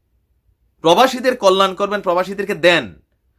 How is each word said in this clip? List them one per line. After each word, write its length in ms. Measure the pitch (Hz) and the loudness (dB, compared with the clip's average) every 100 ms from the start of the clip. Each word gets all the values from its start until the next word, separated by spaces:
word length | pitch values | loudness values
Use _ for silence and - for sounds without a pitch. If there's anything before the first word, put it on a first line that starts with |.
| _ _ _ _ _ _ _ _ | _ _ _ _ _ _ _ _
প্রবাসীদের 560 | 160 180 254 247 254 247 | 0 4 2 0 -4 0
কল্যাণ 380 | 196 190 190 180 | 2 2 0 -2
করবেন, 260 | 202 202 | -4 -4
প্রবাসীদেরকে 540 | 190 175 185 196 196 180 | -4 -4 -4 -8 -8 0
দেন। 460 | 170 165 107 71 _ _ _ | 2 2 -2 -16 _ _ _